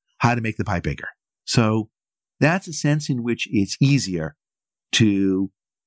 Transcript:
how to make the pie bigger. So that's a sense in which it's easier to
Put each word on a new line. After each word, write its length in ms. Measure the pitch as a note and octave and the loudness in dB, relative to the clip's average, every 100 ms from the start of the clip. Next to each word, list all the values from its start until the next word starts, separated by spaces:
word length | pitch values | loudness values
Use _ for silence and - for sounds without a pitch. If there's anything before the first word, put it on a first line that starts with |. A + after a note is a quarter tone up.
| _ - | _ -2
how 160 | A#2 A#2+ | 0 0
to 60 | |
make 160 | A2 - | -2 -4
the 80 | G2+ | -4
pie 140 | F2+ | -2
bigger. 300 | E2 C#2+ - - _ _ - | -4 -6 -10 -18 _ _ -4
So 440 | - A2 A2 A2 _ _ _ _ - | 2 2 2 -2 _ _ _ _ -2
that's 280 | C#3+ F#3 - | 0 0 -4
a 60 | |
sense 360 | D3+ D3 D3+ D3 | -4 -2 0 -2
in 140 | B2+ | -4
which 240 | A#2 A2+ - | -2 -4 -2
it's 260 | A2+ G2 - | 0 -2 2
easier 560 | C#3 C#3+ F#2+ F2 D#2 - _ _ _ _ _ | 2 2 0 -4 -6 -10 _ _ _ _ _
to 580 | - A2 G2 G2 F#2+ G2 _ _ _ | 2 4 4 2 0 -2 _ _ _